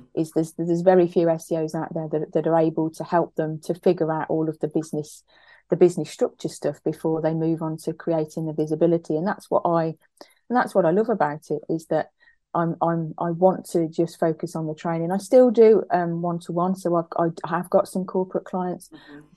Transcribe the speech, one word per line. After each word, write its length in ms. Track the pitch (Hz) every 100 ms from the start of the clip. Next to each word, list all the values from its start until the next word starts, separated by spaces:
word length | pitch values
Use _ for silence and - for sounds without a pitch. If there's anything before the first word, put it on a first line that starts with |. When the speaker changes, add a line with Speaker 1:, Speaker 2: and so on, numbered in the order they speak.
| - -
Speaker 1:
Is 160 | 160
there's, 220 | 170 160
there's 280 | - 170 170
very 260 | 180 185 175
few 220 | 175 170
S 220 | 160 -
E 60 | 160
Os 180 | 156 165
out 180 | 151
there 140 | 160 156
that, 260 | 156 160
that 140 | 165 156
are 100 | 165
able 320 | 160 160 160
to 120 | -
help 320 | 156 175 - -
them 240 | 156 156 -
to 100 | 170
figure 360 | 190 175 160
out 180 | 160 -
all 200 | 160 156
of 80 | 151
the 100 | 156
business, 540 | 160 156 151 147 - _ _ _ - _
the 60 | 175
business 340 | 180 175 151
structure 380 | - 247 - 170
stuff 320 | - - 147
before 380 | 160 156 160 160
they 120 | 156 160
move 260 | 160 160
on 160 | 160 160
to 140 | -
creating 540 | 160 - 160 156 170 160
the 60 |
visibility. 640 | 156 151 156 170 170 165 156
And 100 | 190
that's 240 | - -
what 120 | - -
I, 180 | 170 160 156 _ _ - _ -
and 80 | 240
that's 160 | 214
what 120 | 196 165
I 60 |
love 180 | 190 226
about 420 | 202 151 151 -
it, 100 | 151 -
is 160 | 160 -
that 240 | 156 - _ _ _ _
I'm, 220 | - 170 -
I'm, 320 | 165 165 160 -
I 140 | 175
want 340 | 170 185 - -
to 180 | 175 160
just 300 | 165 170 -
focus 360 | 165 160 165 160
on 120 | 160
the 80 | 156
training. 360 | 170 165 165
I 60 | 196
still 340 | 196 254 247
do, 320 | 220 220 208 -
um, 320 | 175 170 170
one-to-one, 540 | 175 170 - 170 180 190
so 200 | 175 170
I've, 360 | 165 - 170 165 156
I 40 |
have 200 | 170 175
got 180 | 196 -
some 160 | 190 190
corporate 400 | 190 185 - -
clients, 440 | 185 180 175 -
Speaker 2:
Mm-hmm. 300 | 160 - 147 -